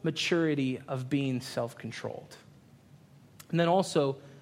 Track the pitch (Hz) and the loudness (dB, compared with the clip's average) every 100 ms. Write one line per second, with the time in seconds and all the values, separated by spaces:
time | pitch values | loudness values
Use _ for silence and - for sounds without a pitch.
0 | 160 - - 170 160 143 131 127 - 131 | -4 -2 2 2 4 2 0 -2 -4 -6
1 | 127 143 135 127 - - 120 - 110 - | 0 0 0 -2 -4 -4 -4 -6 -10 -8
2 | 110 - - - - - - - - - | -8 -10 -14 -20 -20 -20 -20 -20 -20 -20
3 | - - - - - 165 170 185 180 160 | -20 -20 -20 -20 -2 2 4 4 4 2
4 | 139 135 - - | 2 0 -10 -20